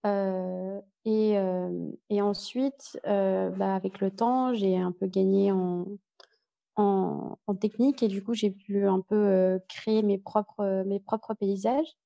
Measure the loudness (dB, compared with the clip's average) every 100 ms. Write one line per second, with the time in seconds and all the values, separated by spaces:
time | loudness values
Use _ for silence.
0 | 0 0 0 -2 -4 -6 -8 -10 -14 _
1 | 0 2 4 2 2 -2 -4 -6 -8 -12
2 | _ 0 0 -2 -6 -2 -2 -4 -16 -10
3 | -2 0 2 0 -2 -2 -2 0 -4 -4
4 | -4 0 0 2 0 0 2 2 -2 -4
5 | -4 0 2 4 2 2 0 -4 -6 -10
6 | _ _ -20 _ _ _ _ 0 2 2
7 | 0 -4 -8 -10 -6 -2 -2 2 0 2
8 | -2 -2 -4 -2 -2 -2 -4 0 2 2
9 | 0 2 4 4 4 2 -4 -10 0 2
10 | 2 0 0 -4 -4 -4 -2 -2 -2 -4
11 | -4 -6 -4 -4 -2 0 0 0 -2 _